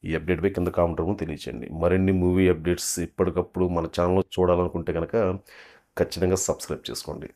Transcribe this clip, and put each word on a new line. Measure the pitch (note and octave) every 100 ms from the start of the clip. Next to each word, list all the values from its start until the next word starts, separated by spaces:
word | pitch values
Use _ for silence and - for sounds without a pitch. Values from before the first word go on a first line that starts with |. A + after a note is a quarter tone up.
ఈ | -
అప్‌డేట్‌పై | D#2+ D#2 E2+ F#2+
కింద | F#2+ F2
కామెంట్ | - F2 E2
రూపంలో | E2 G#2
తెలియచేయండి. | D#2+ D#2 - A#1 -
మరిన్ని | D#2+ E2+ F#2 F#2+
మూవీ | F#2+ F2+ F2+ F#2
అప్‌డేట్స్ | E2 D#2+ F2 - -
ఎప్పటికప్పుడు | E2+ - F2+ F2 F2 - F2+
మన | E2+ E2
ఛానల్‌లో | - F2 F#2 F#2
చూడాలనుకుంటే | - F2+ F2 F2 F2 E2
కనుక | E2 E2 A#2 G2 G2 _ - - - _ -
ఖచ్చితంగా | F3 - F#2 F#2
సబ్స్క్రైబ్ | - - - D2+
చేసుకోండి. | - A#1+ - - A1